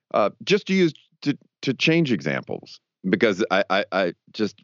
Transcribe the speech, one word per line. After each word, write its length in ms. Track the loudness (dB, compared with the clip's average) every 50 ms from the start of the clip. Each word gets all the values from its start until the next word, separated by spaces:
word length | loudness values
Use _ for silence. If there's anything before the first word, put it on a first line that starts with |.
| _ _
uh, 180 | 0 0 0 0 -2 -4 -2
just 220 | 0 0 0 0
to 80 | 0 2
use, 180 | 2 2 2 0 _ _ _ _ _
to, 160 | -4 -4 -4 -4 _ _ _ _
to 100 | -4 -4
change 380 | -2 0 2 2 4 4 2 2
examples, 680 | 0 -2 -2 -4 -4 -4 -6 -8 -10 -12 -12 -14 -20 -20 _ _ _ _ -4 -2
because 340 | 0 2 2 2 2 0 -2 0
I, 140 | 0 0 0 0
I, 140 | 0 -2 -2 -2
I 200 | -2 -2 -2 -2 -4 _ _ _
just 240 | -8 -6 -6 -6 -6 _